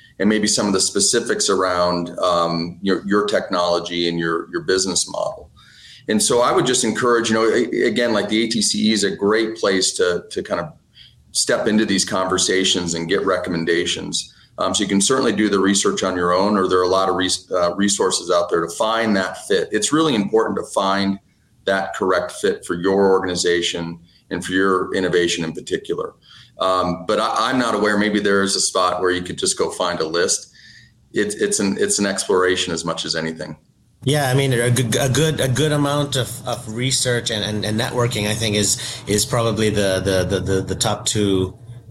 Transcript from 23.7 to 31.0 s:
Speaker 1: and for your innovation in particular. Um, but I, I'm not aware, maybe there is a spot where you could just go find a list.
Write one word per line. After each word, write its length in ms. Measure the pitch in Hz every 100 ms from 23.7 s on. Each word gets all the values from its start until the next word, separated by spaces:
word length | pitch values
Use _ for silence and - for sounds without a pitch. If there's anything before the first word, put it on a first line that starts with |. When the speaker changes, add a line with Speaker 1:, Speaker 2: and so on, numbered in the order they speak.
| 87 85 85 - _ _
Speaker 1:
and 160 | 87
for 80 | 92
your 420 | 92 98 92 95
innovation 480 | 95 90 87 87 87
in 100 | 80
particular. 580 | 76 - 85 - 82 85 - _ - - -
Um, 480 | 95 92 87 87 87
but 120 | 104
I, 320 | 113 - 113
I'm 80 | 131
not 160 | 117
aware, 220 | 104 104 101
maybe 240 | 107 101
there 220 | 101 98
is 120 | 98
a 60 | 98
spot 400 | - 95 90 87
where 100 | 92
you 120 | 90
could 160 | 87 85
just 180 | 92 -
go 140 | 82
find 300 | - 90 85
a 60 | 80
list. 460 | 85 85 - - - - - - _